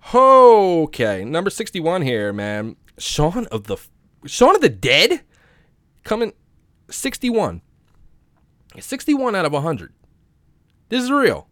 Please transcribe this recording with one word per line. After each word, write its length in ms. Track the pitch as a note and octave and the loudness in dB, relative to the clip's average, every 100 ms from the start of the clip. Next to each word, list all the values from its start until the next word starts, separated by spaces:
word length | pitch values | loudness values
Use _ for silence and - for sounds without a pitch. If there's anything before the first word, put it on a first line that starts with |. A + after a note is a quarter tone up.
| - | 0
Okay, 1120 | A#3+ C4 C4 B3+ A3 F#3+ E3+ D#3 - A2 G2 | 2 6 8 8 6 4 0 -2 -2 -4 -2
number 260 | G#2 D#3+ F#3+ | -4 -4 -4
sixty-one 520 | - A3 F#3+ D#3+ F3+ | -6 -10 -6 -4 -2
here, 320 | C3+ A#2 G#2 | -2 -2 -4
man. 420 | G2+ G#2 G#2 A2+ - _ _ | -6 -6 -6 -8 -14 _ _
Shaun 500 | - - D3+ G#3 - | -8 -2 -2 -2 -8
of 180 | A2 G2+ | -10 -8
the, 120 | G2 - _ _ _ - | -12 -12 _ _ _ -14
Shaun 300 | - B3+ G4 | 2 4 6
of 60 | |
the 80 | A#3+ | 2
Dead? 520 | G2+ B2 C#3 A3 F4 _ _ _ _ _ _ _ _ | 0 0 2 2 0 _ _ _ _ _ _ _ _
Coming 300 | - - A#2+ - _ _ _ _ _ | -6 -4 -4 -8 _ _ _ _ _
sixty-one. 720 | - C4+ - B3 A3+ D#3 E2+ _ _ _ _ _ _ _ _ _ _ _ - | -10 -8 -6 -4 -2 -2 -6 _ _ _ _ _ _ _ _ _ _ _ -20
Sixty-one 560 | - C4+ - C#4+ B3+ G3 | -12 -8 -2 -2 -2 -2
out 100 | D#3+ | -2
of 80 | |
a 80 | D3 | -2
hundred. 320 | D#3 C3+ D#2+ _ _ _ _ _ _ _ _ _ _ | -4 -8 -10 _ _ _ _ _ _ _ _ _ _
This 140 | B3 | -6
is 80 | B3 | -2
real. 360 | C#4+ G#3+ E2+ - | 0 0 0 -10